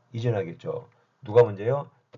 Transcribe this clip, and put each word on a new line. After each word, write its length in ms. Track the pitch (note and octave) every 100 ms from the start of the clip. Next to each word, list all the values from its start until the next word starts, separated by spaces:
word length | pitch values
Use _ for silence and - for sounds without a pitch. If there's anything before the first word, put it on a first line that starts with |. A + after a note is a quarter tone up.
| _
이전하겠죠. 760 | A2+ B2 G#2 F2 E2 E2 D#2 - _ _ _
누가 200 | A2+ A2
먼저요? 480 | A2+ G2 A2 C#3 C#3 _ _